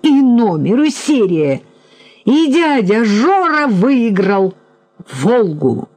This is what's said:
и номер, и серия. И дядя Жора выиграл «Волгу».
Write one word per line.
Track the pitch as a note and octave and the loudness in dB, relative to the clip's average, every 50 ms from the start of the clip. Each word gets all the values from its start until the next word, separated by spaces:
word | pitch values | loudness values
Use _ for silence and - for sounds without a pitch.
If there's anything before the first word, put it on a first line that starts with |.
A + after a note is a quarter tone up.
| - | 0
и | D#4 | 2
номер, | C#4+ C#4 C4+ B3+ A#3+ A#3 A#3 G#3 E3+ D#3 C#3 - G#3 B3+ D4+ | 2 4 4 2 2 2 2 0 0 -2 -2 0 0 0 0
и | D#4 | -2
серия. | - - - - D4+ C4 G#3 F3+ F3+ D#3+ D3+ C#3 C3+ B2+ - - _ _ _ _ _ _ - - - _ _ | -2 -4 -4 -2 0 0 0 0 0 0 0 -2 -2 -4 -6 -16 _ _ _ _ _ _ -20 -20 -20 _ _
И | G#3 C4 D4+ D#4+ D4 C4 | 0 0 0 0 0 0
дядя | E4+ E4+ D#4 C#4+ C4 G3 F3+ G#3 A3+ A#3 | 0 0 0 0 0 0 0 0 0 0
Жора | G#3+ G3+ G#3 A#3+ F4 G4 G4 F4+ E4 D4+ D4+ D4 | 0 0 0 0 0 0 0 0 0 -2 -2 0
выиграл | C#4 G#3 F3+ F#3+ C4 C#4 B3 A#3 A#3 G3+ F#3 G3 G3 G3+ G3 F#3+ F#3 F#3 - _ _ _ _ _ _ _ _ - - | 0 0 0 2 2 2 0 0 0 0 0 0 0 0 0 0 -2 -4 -8 _ _ _ _ _ _ _ _ -20 -16
«Волгу». | - C3 C3+ G3 A#3+ B3 A3 F3+ D3+ D3+ D3 C3 A2+ - - - _ | -10 -4 0 0 2 2 0 0 -2 -2 -2 -2 -2 -2 -6 -12 _